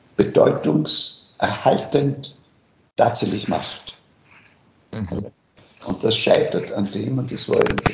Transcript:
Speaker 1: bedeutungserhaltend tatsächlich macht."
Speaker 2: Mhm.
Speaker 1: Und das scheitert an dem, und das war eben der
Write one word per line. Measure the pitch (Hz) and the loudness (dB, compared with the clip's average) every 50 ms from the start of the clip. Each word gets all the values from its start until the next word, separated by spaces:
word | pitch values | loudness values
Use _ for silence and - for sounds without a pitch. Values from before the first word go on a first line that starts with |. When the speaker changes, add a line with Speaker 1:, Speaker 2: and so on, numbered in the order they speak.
| _ _ _ | _ _ _
Speaker 1:
bedeutungserhaltend | - 104 - - - - 139 139 - - 156 156 156 151 - - - - - - - - - _ - - - 110 - - 131 104 95 - - - 139 139 139 120 - - - - - _ _ _ _ _ _ _ _ _ _ _ | 0 0 4 6 6 6 6 4 2 0 2 2 2 0 0 -2 -4 -4 -6 -8 -14 -18 -20 _ -4 -4 -2 -2 0 2 2 2 2 0 0 0 2 2 0 -2 -4 -8 -14 -18 -20 _ _ _ _ _ _ _ _ _ _ _
tatsächlich | - 113 117 - - - - - 104 - - | 2 2 2 2 0 -2 -2 -2 -4 -2 -2
macht." | 82 - - - - - - - - - _ _ _ _ _ _ - - _ - _ _ _ _ _ _ _ _ - | -4 -4 -4 -8 -12 -14 -16 -18 -20 -20 _ _ _ _ _ _ -20 -20 _ -20 _ _ _ _ _ _ _ _ -8
Speaker 2:
Mhm. | 113 101 85 - - - - - _ _ _ _ - - _ _ _ - | -8 -6 -6 -6 -6 -8 -8 -12 _ _ _ _ -20 -20 _ _ _ -8
Speaker 1:
Und | - 98 - - | -6 -6 -2 0
das | 110 - | 0 0
scheitert | - - - - - - - - 87 - - - | 2 4 4 4 4 4 2 0 -2 -4 -2 -2
an | 107 98 98 - | -2 -2 -2 -2
dem, | 104 107 123 131 127 | -4 -4 -2 -2 -2
und | - - | -2 -4
das | - - - - | -6 -8 -2 0
war | - - - | 2 2 2
eben | - - | 2 0
der | - - - | -2 -4 -4